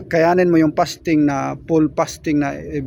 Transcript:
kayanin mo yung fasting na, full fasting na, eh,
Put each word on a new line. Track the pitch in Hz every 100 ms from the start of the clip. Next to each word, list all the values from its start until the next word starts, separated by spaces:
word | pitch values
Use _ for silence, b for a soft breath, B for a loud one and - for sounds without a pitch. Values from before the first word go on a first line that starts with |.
| -
kayanin | 165 165 180 180
mo | 165
yung | 156
fasting | 180 160 - 175 151 147
na, | 135 135 139 -
full | 160 151
fasting | 147 156 - 165 147
na, | 143 143
eh, | 156 151